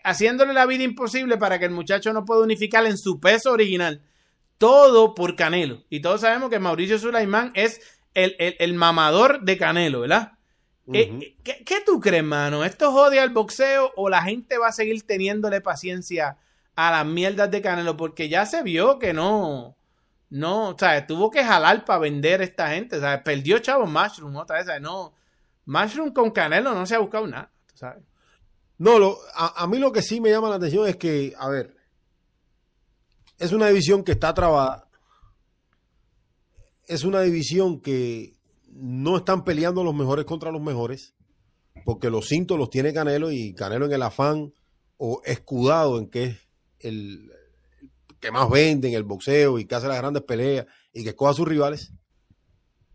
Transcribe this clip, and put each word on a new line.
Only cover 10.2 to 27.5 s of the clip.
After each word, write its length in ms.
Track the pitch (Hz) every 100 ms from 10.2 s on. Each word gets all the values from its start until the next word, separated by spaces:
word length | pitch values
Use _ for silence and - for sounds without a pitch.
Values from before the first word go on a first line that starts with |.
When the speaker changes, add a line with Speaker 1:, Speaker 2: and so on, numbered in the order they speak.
| 214 _ _ _ _ _ -
Speaker 1:
Eh, 160 | 135 101
Speaker 2:
Ujú. 140 | 113
Speaker 1:
eh, 140 | 139 _
¿qué, 180 | - -
qué 120 | - 392 403
tú 140 | 320
crees, 240 | 202 175
mano? 400 | 156 147 147 147
¿Esto 260 | 151 - 285
jode 300 | 269 285 277
al 100 | 254
boxeo 640 | 233 214 - 269 269 262 262
o 120 | 196
la 140 | 185
gente 360 | 175 233 240 247
va 100 | 226
a 40 |
seguir 340 | 226 220 226 -
teniéndole 540 | 196 190 208 214 196
paciencia 760 | 196 151 180 180 175 170 147 143 _ _ _
a 160 | - 165
las 160 | 165 151
mierdas 440 | 165 190 196 202
de 120 | 196
Canelo? 340 | 202 175 170 156
Porque 320 | 160 - 156
ya 160 | 165
se 180 | 208 330
vio 360 | 240 165 220 269
que 140 | 226
no, 640 | 156 180 214 175 139 120 _ _ _ _ _ _
no, 400 | 139 160 208 214
o 60 | 165
sea, 280 | 185 151 147
tuvo 240 | 160 214
que 140 | 294
jalar 400 | 240 185 156 208
pa 120 | - 185
vender 440 | 151 147 151 185
esta 280 | 185 - 160
gente, 260 | 156 240 160
o 40 |
sea, 220 | 143 139
perdió 380 | 156 143 139 220
chavo 260 | 233 269 202
Mushroom 500 | 156 202 - 147 139
otra 200 | 170 160
vez, 100 | 180
¿sabes? 160 | 147
No, 320 | 151 190 170 _ _ _ _ _
Mushroom 480 | - 156 208 262 311
con 200 | 247 226
Canelo 420 | 220 156 165 262
no 100 | 208 185
se 100 | 226
ha 20 |
buscado 280 | 208 214 214
nada, 260 | 120 -